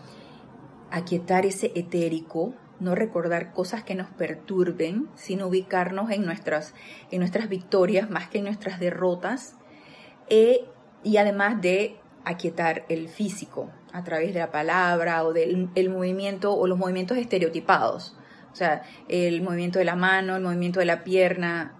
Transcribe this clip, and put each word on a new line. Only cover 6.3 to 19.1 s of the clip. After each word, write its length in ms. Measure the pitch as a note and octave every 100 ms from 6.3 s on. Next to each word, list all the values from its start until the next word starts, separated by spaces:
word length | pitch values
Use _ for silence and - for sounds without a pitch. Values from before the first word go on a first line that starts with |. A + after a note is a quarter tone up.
| E3 - D3+ - - - - -
en 100 | F#3
nuestras 280 | F3 A#3 A3
victorias 600 | F#3+ - G3 F#3 G3+ A3
más 180 | E3 -
que 100 | G#3
en 40 |
nuestras 340 | G3+ G#3 G3 F#3
derrotas, 800 | F3 E3+ F3+ F3 F#3+ C4 - - - - - - - - -
eh, 400 | A3 A3+ B3 B3 - - -
y 140 | G#3+ G#3
además 460 | G#3 G3+ G3+ A3
de 340 | F3+ F#3 A3 - - -
aquietar 600 | - F3+ E3+ E3+ E3 D#3+ -
el 200 | E3 D#3+
físico 600 | - G#3 F3+ - - - - -
a 100 | F3+
través 320 | F3+ D#3+ E3
de 60 | F3+
la 100 | E3
palabra 720 | D3+ D#3 F3 F3+ F3 E3+ E3
o 100 | D#3+
del, 380 | E3 - F3+ F3+ -
el 120 | F#3
movimiento 640 | F#3 F#3 F#3 G3 F#3+ G3+
o 140 | G3+ F#3
los 100 | F#3
movimientos 400 | F#3 F#3 F3+ B3+
estereotipados. 1000 | A#3+ F#3+ E3 E3 D#3+ F3 A2+ F3 - - - - -
O 60 | -
sea, 260 | F3 D3 - -
el 340 | -